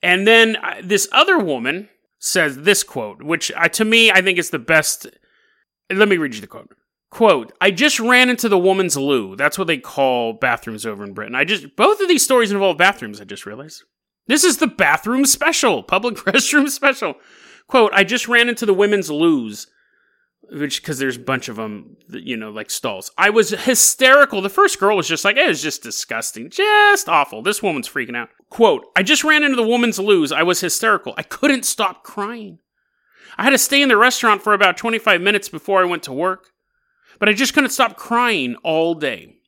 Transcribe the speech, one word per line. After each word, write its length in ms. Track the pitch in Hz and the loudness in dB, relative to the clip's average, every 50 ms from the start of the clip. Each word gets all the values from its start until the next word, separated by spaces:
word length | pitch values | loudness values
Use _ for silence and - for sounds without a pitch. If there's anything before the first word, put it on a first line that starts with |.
And 260 | - 175 180 185 196 214 | 2 2 0 2 4 4
then, 280 | 226 226 226 226 220 | 6 6 6 4 2
uh, 260 | - - - - - - | -4 -6 -8 -8 -8 -6
this 240 | 180 202 196 - - | -2 -2 -2 -2 0
other 260 | - 240 320 392 381 330 | 2 2 2 4 2 2
woman 520 | 214 170 143 123 113 131 151 185 208 _ _ _ _ _ _ _ | 2 -2 -4 -4 -4 -4 -6 -6 -10 _ _ _ _ _ _ _
says 400 | - - - 185 165 151 135 131 | -8 -4 -2 0 0 0 -2 -2
this 260 | 147 190 202 - - | 0 0 2 2 0
quote, 380 | - - 139 113 104 98 - | -6 -8 -10 -10 -10 -12 -14
which, 300 | 131 147 170 160 - - - | -6 -6 -6 -4 -4 -8 -4
uh, 120 | - 170 165 | -2 -2 -2
to 160 | - - 220 | 0 0 0
me, 260 | 220 226 233 226 220 | 2 4 6 6 6
I 100 | 196 190 | 4 4
think 180 | 185 190 185 175 | 2 2 0 -2
is 100 | 175 - | -2 -4
the 80 | - 151 | -6 -8
best. 480 | 117 - 160 156 151 - - - - - _ _ _ _ _ _ _ _ _ _ _ _ _ _ _ _ | -2 2 2 2 2 0 -6 -6 -10 -20 _ _ _ _ _ _ _ _ _ _ _ _ _ _ _ _
Let 160 | 185 190 214 208 | 0 2 2 2
me 100 | 196 175 | 2 0
read 160 | 156 139 117 | -2 -6 -8
you 80 | 107 | -12
the 60 | 101 - | -16 -16
quote. 220 | - 113 - _ _ _ _ _ _ _ _ _ | -20 -20 -20 _ _ _ _ _ _ _ _ _
Quote, 420 | - - 226 214 175 131 113 - - _ | -4 2 4 4 4 2 0 -8 -8 _
"I 80 | 180 196 | 0 0
just 300 | 190 165 285 302 - - | 0 2 0 0 0 0
ran 320 | 226 233 247 247 254 247 | 0 2 4 4 4 2
into 180 | 247 233 - 226 | 0 -2 0 2
the 80 | 202 185 | 2 2
woman's 400 | 175 190 190 190 185 175 143 143 | 4 2 2 2 0 -2 -2 -2
loo." 380 | 135 143 143 127 104 95 95 | 0 0 0 0 -2 -4 -6
That's 240 | 101 139 147 - - | -2 -2 -2 -2 -2
what 80 | 190 165 | -4 -4
they 100 | 160 131 | -4 -4
call 560 | - - - - 139 131 127 120 117 113 110 | -4 -12 -4 -2 0 0 0 0 -2 -4 -4
bathrooms 540 | 110 - 127 120 117 - 117 110 107 107 113 | -4 -2 -2 -2 -2 -6 -14 -14 -10 -10 -10
over 160 | 104 98 104 | -10 -10 -12
in 100 | 101 98 | -14 -12
Britain. 220 | 104 107 107 120 | -12 -12 -8 -4
I 80 | 127 143 | -4 -2
just, 320 | 170 214 185 131 - _ | -2 -2 -6 -6 -12 _
both 260 | - 214 370 427 415 | 0 2 2 2 0
of 60 | 392 359 | 0 0
these 160 | 359 285 - | 2 0 2
stories 280 | - 269 247 233 196 | 2 2 2 2 0
involve 260 | 202 202 196 190 165 147 | 0 0 0 0 2 4
bathrooms, 440 | 175 190 202 - 127 107 104 104 | 2 2 2 0 -10 -14 -14 -16
I 40 | 104 | -16
just 200 | 95 101 - - | -16 -16 -16 -16
realized. 380 | 101 104 120 143 156 - - _ _ _ _ _ _ _ _ _ - | -16 -16 -16 -18 -20 -20 -20 _ _ _ _ _ _ _ _ _ 0
This 160 | 240 302 349 | 0 2 2
is 140 | 359 277 - | 2 2 2
the 100 | 320 240 | -2 -2
bathroom 580 | - - 190 147 147 165 - 208 240 262 277 | 0 0 2 2 2 0 -2 -2 -2 0 0
special, 580 | 262 - - - 320 320 - - 240 175 226 - | 0 0 0 0 -2 0 0 0 0 0 -2 -2
public 320 | - - - 220 240 214 | -2 -2 -2 -2 -4 -6
<laughs> 100 | - - | -4 -6
restroom 440 | 196 196 269 - - - 302 269 294 | 0 0 0 0 2 2 0 0 0
special. 460 | 277 - - 269 262 - 247 254 - _ _ _ - _ - - - - _ _ | -4 0 0 0 0 0 -6 -8 -8 _ _ _ -20 _ -20 -20 -20 -20 _ _
Quote, 240 | - 262 220 202 170 | 2 2 4 4 4
"I 100 | 196 196 | 2 2
just 240 | 165 226 247 - 226 | 2 0 -4 -2 0
ran 220 | 240 233 240 240 | 2 2 2 2
into 160 | 233 - 233 | 0 -2 0
the 80 | 208 196 | 0 2
women's 380 | 185 208 202 208 202 180 151 | 2 4 2 2 0 -2 -4
loos," 560 | 147 147 165 170 160 139 117 107 104 - - _ _ _ _ _ _ _ _ _ _ _ _ _ _ _ _ _ | -2 2 2 2 2 2 0 -6 -10 -14 -18 _ _ _ _ _ _ _ _ _ _ _ _ _ _ _ _ _
which, 320 | - 147 147 147 - - - | -10 -8 -8 -6 -6 -8 -8
'cause 160 | - 151 127 | -8 -6 -4
there's 160 | 139 135 120 | -4 -4 -4
a 40 | 120 | -6
bunch 280 | 120 - 135 127 - - | -6 -6 -6 -6 -6 -10
of 100 | 113 107 | -10 -10
'em, 380 | 110 107 107 101 - - - _ _ _ | -10 -10 -10 -14 -16 -20 -20 _ _ _
you 260 | - - - - 123 | -18 -16 -12 -10 -10
know, 140 | 113 107 107 | -10 -10 -12
like 200 | 104 107 107 - | -12 -14 -12 -10
stalls. 420 | - - - 123 104 92 92 - _ - | -12 -8 -8 -8 -8 -8 -12 -14 _ 0
"I 120 | 180 202 | 0 2
was 200 | 208 226 214 - | 4 2 2 2
hysterical." 920 | 208 - - - 254 - - - - - 262 262 262 285 285 277 - 202 | -2 -4 -2 0 2 2 2 2 2 4 6 6 8 8 6 4 2 -6
The 80 | 190 202 | -6 -4
first 300 | 196 - 403 392 - - | 2 2 2 2 2 2
girl 180 | 190 202 214 196 | 2 2 2 2
was 100 | 156 135 | 0 -2
just 160 | 160 151 - | -4 -2 0
like, 140 | 196 214 262 | 0 2 2
"It 100 | 320 320 | 2 2
was 140 | 170 139 | 0 -2
just 220 | 139 156 - - - | -4 -6 -8 -8 -12
disgusting, 680 | 120 107 - - _ 113 113 113 - - 107 117 160 | -12 -10 -10 -10 _ -8 -8 -8 -8 -10 -12 -16 -12
just 580 | - - 392 427 427 415 415 415 403 403 - - | -4 -2 0 2 4 4 4 4 4 2 0 0
awful." 360 | 165 156 143 - - 110 113 | 0 0 0 0 -6 -6 -4
This 200 | 185 208 - - | -4 -4 -2 -4
woman's 240 | 196 160 139 113 - | -4 -4 -4 -6 -8
freaking 300 | - 147 123 110 120 120 | -8 -8 -8 -6 -8 -10
out. 120 | 117 - _ _ _ _ | -10 -12 _ _ _ _
Quote, 360 | - - 226 214 156 120 - - _ | 0 2 4 4 4 2 -4 -2 _
"I 80 | 180 196 | 0 2
just 200 | 196 302 285 - | 2 0 0 2
ran 200 | 311 311 302 294 | 2 2 2 2
into 120 | 285 269 | 0 0
the 80 | 240 226 | 0 0
woman's 360 | 220 240 240 233 233 208 - | 0 2 2 0 0 -2 -2
loos. 320 | 190 214 208 180 156 135 | 2 2 4 2 2 0
I 120 | 151 127 165 | 0 0 0
was 160 | 175 180 175 | 0 0 -2
hysterical. 540 | - 170 - - - 226 208 180 - - - - | -2 -4 -4 -2 0 0 0 0 -2 -8 -10 -10
I 60 | - | -12
couldn't 400 | _ - - - 294 277 254 - | _ -8 -2 0 0 0 0 -2
stop 400 | - - - 214 190 180 _ _ | -6 -4 -4 -4 -6 -6 _ _
crying. 560 | - - - 202 208 233 233 214 196 165 165 _ _ _ _ _ _ _ _ _ _ _ _ _ - - - | -16 -10 -8 -8 -8 -8 -12 -14 -18 -20 _ _ _ _ _ _ _ _ _ _ _ _ _ _ -16 -8 0
I 60 | 180 | 2
had 80 | 254 | 2
to 60 | 277 247 | 2 2
stay 240 | - - 277 277 | 2 2 2 2
in 80 | 285 269 | 4 4
the 80 | 226 202 | 4 4
restaurant 460 | 226 254 247 - - 233 208 202 - | 4 2 2 2 2 2 2 2 2
for 100 | 214 208 | 0 2
about 220 | 196 202 185 175 | 4 4 2 2
twenty-five 460 | - - 226 226 220 220 220 196 175 | 0 -4 -4 -4 -2 0 0 0 2
minutes 280 | 175 196 208 202 196 - | 2 0 -2 -2 -4 -6
before 320 | - 156 _ - 196 190 | -14 -12 _ 0 0 2
I 40 | 185 | 2
went 180 | 180 175 165 - | 0 -2 -6 -8
to 100 | - 131 | -10 -6
work, 340 | 135 170 185 185 185 _ _ _ _ _ _ _ _ _ _ _ _ _ _ _ _ | -4 -4 -4 -4 -6 _ _ _ _ _ _ _ _ _ _ _ _ _ _ _ _
but 100 | 208 208 | 0 0
I 40 | 214 | 2
just 200 | 196 269 - - | 2 0 0 2
couldn't 160 | 302 277 247 | 0 0 0
stop 240 | - - 247 220 - | 0 0 0 0 -2
crying 600 | - - - 233 233 247 240 220 170 131 123 120 - _ | -10 -8 -4 -2 0 0 0 0 -2 -2 -4 -6 -8 _
all 320 | 165 160 160 165 170 170 | -2 0 0 0 0 -2
day." 400 | 160 151 139 117 87 73 57 _ _ _ | -2 -4 -6 -6 -6 -12 -20 _ _ _